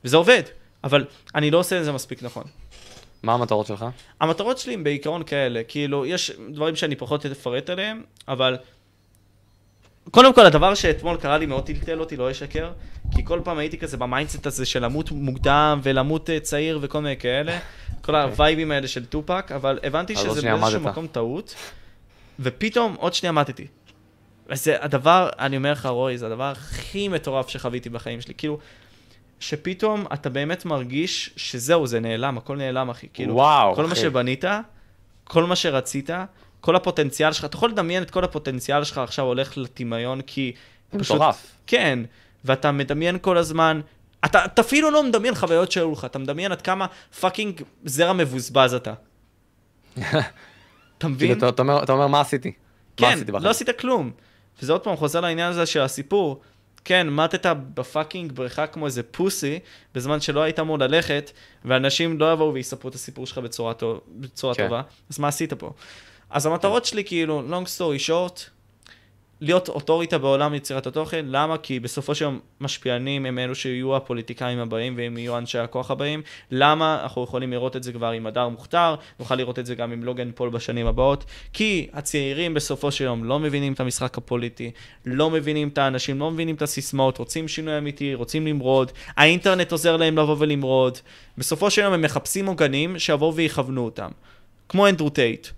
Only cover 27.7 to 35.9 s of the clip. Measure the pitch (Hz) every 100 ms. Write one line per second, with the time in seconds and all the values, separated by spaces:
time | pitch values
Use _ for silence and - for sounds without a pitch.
27.7 | 123 120 117 - 117 123 - 151 147 -
28.7 | - - - _ - _ _ - 151 175
29.7 | 185 220 214 196 147 143 131 147 175 175
30.7 | 143 123 135 175 - - - - 127 123
31.7 | 170 135 113 113 113 135 120 - 143 135
32.7 | 127 127 117 - - 127 113 147 143 104
33.7 | 90 160 175 160 127 123 131 185 208 226
34.7 | - - _ _ _ - 170 175 180 175
35.7 | 135 127